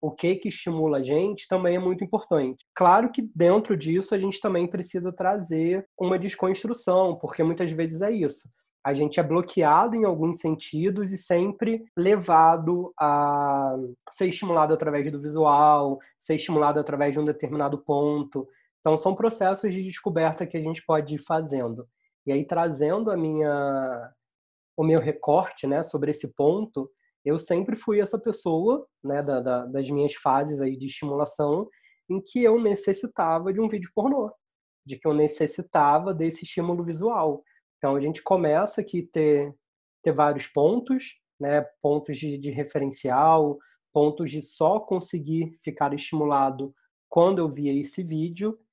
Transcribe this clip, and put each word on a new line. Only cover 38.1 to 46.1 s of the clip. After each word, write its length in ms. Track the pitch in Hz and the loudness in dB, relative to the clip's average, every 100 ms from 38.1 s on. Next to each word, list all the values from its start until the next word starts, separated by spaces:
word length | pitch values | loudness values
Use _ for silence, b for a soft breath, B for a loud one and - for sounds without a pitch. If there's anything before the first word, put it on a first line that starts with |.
| 156 | -6
começa 600 | - 190 160 156 208 - | 0 2 4 2 0 -4
aqui 260 | - 180 175 | -6 -6 -6
a 60 | |
ter, 420 | - 151 147 143 143 _ _ _ _ | 0 4 4 2 -8 _ _ _ _
ter 80 | - | -2
vários 360 | 143 147 147 - | 2 2 2 -4
pontos, 720 | - 147 233 - 262 - - _ _ | 2 4 2 0 -4 -4 -20 _ _
né, 220 | 143 147 147 _ | 0 0 -2 _
pontos 360 | 147 147 147 139 | 0 0 -2 -8
de, 200 | 151 143 | -6 -8
de 140 | 139 | -8
referencial, 1080 | 123 143 147 139 135 135 127 156 160 151 143 B B _ | -6 -4 -4 -4 -4 -2 4 6 6 4 -2 B B _
pontos 360 | 151 151 147 165 | 2 2 2 -8
de 120 | 147 | -8
só 380 | 143 - 160 208 | -12 0 2 2
conseguir 800 | 214 185 175 180 143 160 165 - | -2 -6 -4 -10 -4 -4 -4 -8
ficar 300 | - - 143 | -12 -4 -2
estimulado 800 | 143 139 | -2 -6